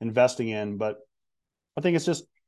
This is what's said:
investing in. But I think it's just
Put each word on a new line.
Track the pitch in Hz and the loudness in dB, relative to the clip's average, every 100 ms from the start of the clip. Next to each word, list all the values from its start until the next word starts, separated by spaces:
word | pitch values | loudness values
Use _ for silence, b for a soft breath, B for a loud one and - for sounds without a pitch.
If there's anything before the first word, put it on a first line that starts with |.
investing | 117 113 123 - 113 | -2 4 4 2 -4
in. | 107 104 101 | -4 -6 -4
But | 107 104 - _ _ _ _ _ _ - | -4 -6 -14 _ _ _ _ _ _ -2
I | |
think | 180 165 | 0 2
it's | 170 | 0
just | 156 - _ | -2 -6 _